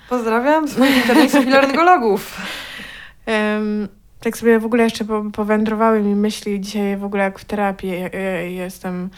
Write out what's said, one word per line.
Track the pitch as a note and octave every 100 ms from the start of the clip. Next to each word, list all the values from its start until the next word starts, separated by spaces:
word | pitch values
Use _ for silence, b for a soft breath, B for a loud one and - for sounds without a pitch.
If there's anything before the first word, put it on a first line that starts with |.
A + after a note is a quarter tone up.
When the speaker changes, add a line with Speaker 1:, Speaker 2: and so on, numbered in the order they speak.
| -
Speaker 1:
Pozdrawiam | B3 A3+ A3+ C4 D#4 D4+
swoich | G3+ C4+ C4
internistów | A#3 A#3+ C4+ C#4+ B3+
i |
laryngologów. | C4+ C#4 C4 E4+ F4+ A#3 G3 - - F#3 B B B B B B - -
Speaker 2:
Em, | A3 G#3+ G#3+ G#3+ G#3 G3+ - _ -
tak | A3+ A3
sobie | A3+ A3+
w |
ogóle | A3 A#3+
jeszcze | A3+ A3
po-, | G#3+ G#3+ G#3
powędrowały | G#3 G#3 G#3+ A3 G#3+ A3+ A3
mi | G3+
myśli | G3+ G#3+ G#3 G#3 G3+
dzisiaj | G3 G#3 G3+ G3
w |
ogóle | G3+ G3+
jak | G3 G3
w |
terapii, | - G#3 G3+ G3 F#3+
e, | F3+ F3+
e, | F#3 F#3+ F#3 F3
jestem, | F3+ F3+ - F#3 F3+ F3+